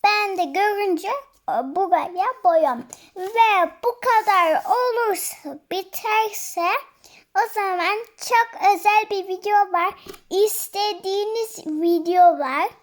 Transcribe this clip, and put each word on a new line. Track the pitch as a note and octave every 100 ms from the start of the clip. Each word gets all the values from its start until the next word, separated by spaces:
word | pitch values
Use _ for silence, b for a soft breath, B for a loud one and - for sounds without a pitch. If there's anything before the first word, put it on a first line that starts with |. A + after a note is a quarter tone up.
Ben | G4 G#4 G#4 F#4
de |
görünce, | E4 C#4 G#4 G4+ G4+ E4 - C#5 - _ -
e, | A3+ C4 E4
buraya | F#4+ E4+ - F4 G#4 B4+
boyuyorum. | F4+ E4 D4+ A#3+ - B B F#4+
Ve | F#4 A4+ A4+ G4 E4 -
bu | A#4+ A#4+
kadar | B4+ A4+ G#4+ G4 E4+ D#4 -
olursa, | A#4+ B4+ A#4 A#4 F#4 - - D4 C#4+ _
biterse | F4+ F#4 - A4 G#4+ A4 - - - E4+ A#4+ - b b b b F#4+
o | A4
zaman | A4 G4 F4+ F4 G#4 A#4 _
çok | - A#4 A#4 - F#4+ G4
özel | G#4 G#4+ G#4
bir | G4+ F#4
video | F#4 G4+ G#4 G4
var. | F4+ F4+ - B B _
İstediğiniz | F#4 G#4 - - G4 G#4 F4 F#4+ G4 G#4 A4+ A4 - -
video | D4+ E4+ E4+ E4+ F4+ F4 D4+
var. | C4+ C4+ F4+ -